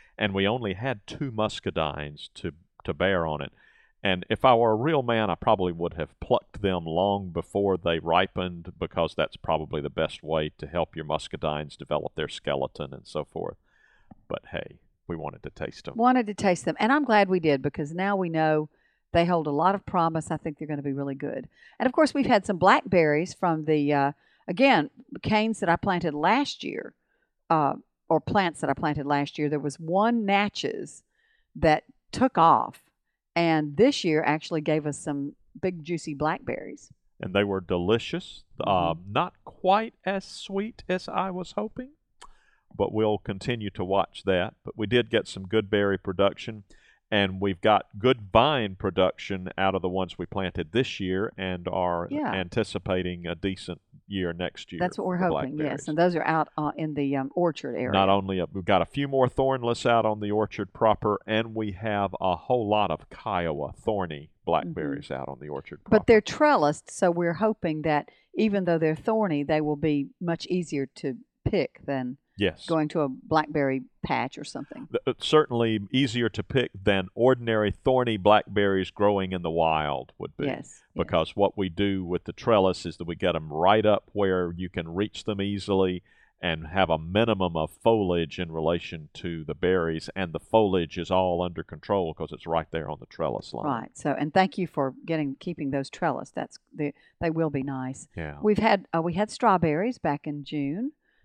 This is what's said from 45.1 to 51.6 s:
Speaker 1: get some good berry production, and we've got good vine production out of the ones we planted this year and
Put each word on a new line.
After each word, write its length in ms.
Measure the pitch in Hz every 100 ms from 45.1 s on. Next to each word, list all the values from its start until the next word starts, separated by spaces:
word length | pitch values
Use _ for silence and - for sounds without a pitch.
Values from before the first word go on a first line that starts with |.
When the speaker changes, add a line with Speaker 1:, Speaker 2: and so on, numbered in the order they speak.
Speaker 1:
get 160 | 113 -
some 200 | 95 92
good 220 | 110 101
berry 300 | 104 101 95
production, 640 | - 92 98 - - 110 - - _ _ -
and 300 | 107 98 92
we've 200 | 101 90
got 260 | 110 101 - 101
good 340 | 120 120 98
vine 440 | 113 143 139 104 92
production 720 | 98 87 92 - - 95 92 -
out 160 | 95
of 80 | 95
the 60 | 90
ones 280 | 95 90 -
we 100 | 87
planted 460 | 101 92 - 78
this 260 | 110 131 -
year 340 | 92 92 110 -
and 320 | 92 90